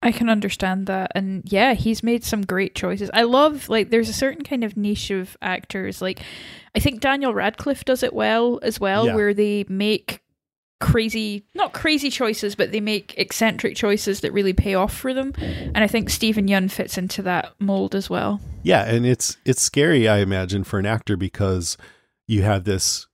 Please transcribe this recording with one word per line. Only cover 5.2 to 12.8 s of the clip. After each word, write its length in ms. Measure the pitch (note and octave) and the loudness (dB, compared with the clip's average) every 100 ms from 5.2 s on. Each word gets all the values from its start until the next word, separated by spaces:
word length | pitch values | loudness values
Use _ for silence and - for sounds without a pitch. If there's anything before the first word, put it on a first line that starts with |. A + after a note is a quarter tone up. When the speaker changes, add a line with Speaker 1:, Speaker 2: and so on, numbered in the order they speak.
| F#3 - | -4 -8
Speaker 1:
actors. 580 | G3 F3+ - G3+ F#3+ F#3+ | -6 -6 -6 -8 -8 -6
Like, 200 | F#3 F#3+ - - - - - - | -6 -6 -12 -16 -18 -20 -6 -2
I 40 | |
think 220 | C#4+ A#3+ | -2 -2
Daniel 340 | C4+ C#4 C4+ G#3 | -2 0 0 0
Radcliffe 500 | G3 A3+ - C4+ - | -2 -4 -4 -4 -2
does 160 | B3+ | 0
it 120 | B3+ | 0
well 460 | - G#3+ A3 A#3+ A#3+ | 0 0 2 2 0
as 160 | - A3 | -4 -2
well, 260 | G3 G3 A#3 | 0 2 2
Speaker 2:
Yeah. 100 | A3 | 2
Speaker 1:
where 180 | G#3 G#3 | 0 2
they 280 | G#3 G#3 G3 | 2 0 -2
make 520 | F#3+ G#3 G#3+ - - _ _ _ _ _ _ | -2 0 0 -2 -12 _ _ _ _ _ _
crazy, 680 | - A#3+ A3+ A3 G#3+ G3+ - | 2 2 2 -2 -4 -6 -10
not 200 | F4 G#4 | -4 -4
crazy 360 | - D#4+ D#4 C#4 | -2 0 2 0
choices, 460 | - A#3+ G#3+ G#3 G3+ | 0 -2 0 -4 -2
but 160 | - | 0
they 80 | G#3 | 0